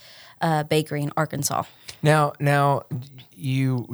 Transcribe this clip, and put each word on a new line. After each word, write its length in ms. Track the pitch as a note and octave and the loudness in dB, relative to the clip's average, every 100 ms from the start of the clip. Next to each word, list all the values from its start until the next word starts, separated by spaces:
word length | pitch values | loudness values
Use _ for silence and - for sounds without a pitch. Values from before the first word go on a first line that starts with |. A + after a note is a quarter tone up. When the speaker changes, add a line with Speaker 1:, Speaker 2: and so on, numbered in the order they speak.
| - - - - | -18 -20 -20 -4
Speaker 1:
uh, 220 | E3 D#3 | 0 0
bakery 400 | D3+ D#3 D#3 D3 | 2 0 0 -4
in 80 | C#3+ - | -4 -2
Arkansas. 480 | D3+ C#3 C#3+ - - - - - | -4 -4 -4 -4 -6 -12 -20 -2
Speaker 2:
Now, 320 | D3+ D3+ D3 - | 2 4 2 0
now, 440 | C#3+ C#3+ C#3+ C#3 - B2 C3+ C3 - | 2 4 2 0 -4 -10 -10 -18 -20
you, 560 | - C#3+ C3 C3 B2+ - | -8 -4 0 0 -2 -4